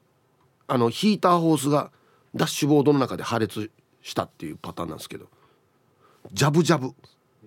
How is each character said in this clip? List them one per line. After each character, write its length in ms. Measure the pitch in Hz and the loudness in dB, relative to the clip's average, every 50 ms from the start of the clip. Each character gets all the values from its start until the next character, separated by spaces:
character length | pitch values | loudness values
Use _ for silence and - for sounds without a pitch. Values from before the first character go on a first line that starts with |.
| _ _ _ _ _ _ _ _ _ _ _ _ _ - | _ _ _ _ _ _ _ _ _ _ _ _ _ -4
あ 100 | 143 127 | -2 0
の、 120 | 117 117 | 0 0
ヒ 240 | 117 - - 220 208 | 0 0 2 2 2
ー 60 | 170 | 2
タ 120 | - 185 | 2 2
ー 80 | 175 170 | 2 4
ホ 160 | 165 165 160 | 4 2 2
ー 20 | 139 | 2
ス 120 | 123 143 | 2 0
が 220 | 151 143 - - - _ _ _ _ _ _ _ - | 0 0 -2 -4 -8 _ _ _ _ _ _ _ -4
ダ 120 | - 156 | -2 -2
ッ 40 | 160 | -2
シ 160 | - - 156 | -2 -2 0
ュ 40 | 143 | 2
ボ 120 | 151 147 | 4 4
ー 20 | 135 | 4
ド 100 | 147 147 | 4 4
の 60 | 139 | 2
中 180 | 127 101 95 85 | 2 -2 -2 -6
で 60 | - | -6
破 160 | - 120 113 | -4 -2 -2
裂 300 | 110 101 - 110 104 - _ _ _ _ _ _ | -2 -2 -4 -6 -10 -10 _ _ _ _ _ _
し 120 | - - - | -18 -8 -6
た 100 | - 95 | -6 -6
っ 60 | - | -6
て 160 | _ - - | _ -12 -14
い 60 | 80 76 | -14 -12
う 40 | 76 | -12
パ 160 | - - - | -14 -12 -10
タ 100 | - 85 | -10 -10
ー 20 | |
ン 40 | 80 | -10
な 60 | 78 | -10
ん 20 | 82 | -12
で 60 | - | -14
す 60 | - | -14
け 80 | - - | -16 -16
ど、 100 | - - _ _ _ _ _ _ _ _ _ _ _ _ _ _ _ _ _ _ - - | -18 -20 _ _ _ _ _ _ _ _ _ _ _ _ _ _ _ _ _ _ -20 -12
ジ 140 | - - 143 | -4 -2 0
ャ 60 | 147 | 2
ブ 120 | 147 170 170 | 4 4 4
ジ 100 | 143 170 | 4 2
ャ 40 | 147 | 2
ブ。 160 | 127 131 - _ _ _ _ _ _ _ _ _ - | 0 -4 -10 _ _ _ _ _ _ _ _ _ -20